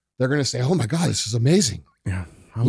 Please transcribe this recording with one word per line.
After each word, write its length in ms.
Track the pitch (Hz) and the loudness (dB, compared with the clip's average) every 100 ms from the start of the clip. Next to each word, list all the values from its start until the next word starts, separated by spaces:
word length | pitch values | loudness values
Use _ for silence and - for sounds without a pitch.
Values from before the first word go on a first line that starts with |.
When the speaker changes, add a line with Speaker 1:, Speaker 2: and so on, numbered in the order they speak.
| _ - | _ -4
Speaker 1:
they're 80 | 127 | 0
gonna 180 | 147 135 | 0 -2
say, 160 | 123 | -2
"Oh 140 | 127 180 | 0 0
my 100 | 113 | 0
God, 240 | 165 165 | 0 -2
this 160 | 104 107 | -2 -2
is 80 | |
amazing." 500 | 117 123 185 143 92 - _ - | 0 4 4 2 -2 -12 _ -6
Speaker 2:
Yeah. 200 | 92 87 - - | -6 -8 -16 -14
I 40 | |
Speaker 1:
You 20 | 113 | 0